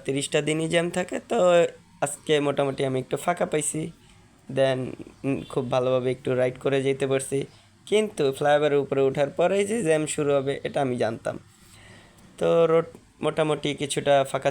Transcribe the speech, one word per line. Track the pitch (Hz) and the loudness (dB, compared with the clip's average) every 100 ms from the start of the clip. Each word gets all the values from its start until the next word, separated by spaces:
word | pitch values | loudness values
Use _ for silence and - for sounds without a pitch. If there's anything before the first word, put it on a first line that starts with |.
| - | -2
তিরিশটা | 139 139 156 147 | -4 -2 -2 0
দিনই | 156 160 | -2 0
জ্যাম | 170 175 180 | 0 0 -2
থাকে, | 180 349 - | -4 -8 -2
তো | - 180 175 165 - _ - | 2 6 6 4 -2 _ -6
আজকে | 143 - - 151 143 | -6 -4 0 2 2
মোটামুটি | 139 143 135 135 | 0 -2 0 -2
আমি | 131 | -2
একটু | 127 143 | -4 -4
ফাঁকা | - 175 180 | -2 -2 -2
পাইছি। | 156 - 156 165 - - - _ _ - 135 | -2 -2 -4 -8 -12 -20 -20 _ _ -6 0
Then, | 135 127 123 - - - 139 | 2 0 -4 -10 -16 -8 -4
উম, | 113 - | -4 -4
খুব | 143 123 | -6 -2
ভালোভাবে | 131 127 127 131 127 | 0 2 0 0 -4
একটু | 131 127 | -2 0
রাইড | 127 127 | 0 -2
করে | 143 139 135 | -2 0 0
যেতে | 135 135 | -2 0
পারছি। | 135 131 139 143 - _ _ - | -2 -2 -6 -6 -14 _ _ -2
কিন্তু | 208 214 - 131 135 | 0 0 0 -2 0
ফ্লাইওভারের | 147 147 151 143 | 2 4 4 2
উপরে | 135 135 135 | 2 2 2
ওঠার | 139 139 - | 2 -2 0
পরেই | 175 196 202 | 2 2 0
যে | 233 160 | 0 2
জ্যাম | 156 151 | 2 0
শুরু | - 143 143 | -2 0 0
হবে | 135 139 - | 0 -4 -4
এটা | 156 | -2
আমি | 135 123 | -2 0
জানতাম। | 110 117 - 110 - _ - - - - - - - - | -2 -4 -8 -8 -14 _ -20 -20 -20 -20 -20 -20 -20 -4
তো | 170 170 165 | 2 4 4
রোড | 165 160 - - _ | 2 0 -12 -20 _
মোটামুটি | 151 151 156 147 147 139 | -4 0 0 -2 -4 -4
কিছুটা | 147 - 139 139 135 | -4 -2 2 2 2
ফাঁকা | 135 143 | -2 -2